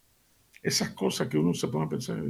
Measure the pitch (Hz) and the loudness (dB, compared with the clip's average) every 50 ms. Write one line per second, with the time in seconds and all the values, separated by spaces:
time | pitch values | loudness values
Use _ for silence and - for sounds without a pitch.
0 | _ _ _ _ _ _ _ _ _ _ - - - 127 131 - 220 - - - | _ _ _ _ _ _ _ _ _ _ -16 -8 -2 0 0 0 0 -2 -2 -2
1 | 196 190 - - - 127 - 151 151 - - 135 - 131 120 156 156 156 147 139 | -2 0 0 0 -2 0 2 4 4 4 2 2 0 -2 0 0 0 0 -2 -4
2 | 131 - 175 156 156 143 | -4 -4 -4 -4 -2 -4